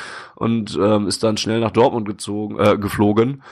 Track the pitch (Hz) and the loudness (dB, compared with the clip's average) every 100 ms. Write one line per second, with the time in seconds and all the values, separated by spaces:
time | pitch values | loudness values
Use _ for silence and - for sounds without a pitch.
0 | - - - - 113 117 101 - 101 107 | -16 -16 -20 -6 -2 -2 -4 0 2 2
1 | 98 - 113 107 107 113 113 107 131 117 | 0 -2 -2 -2 -2 -2 0 4 4 2
2 | 104 98 - 104 107 104 104 104 101 - | -6 -8 -8 -6 -6 2 2 2 0 2
3 | 104 104 120 139 - | 2 4 2 -2 -14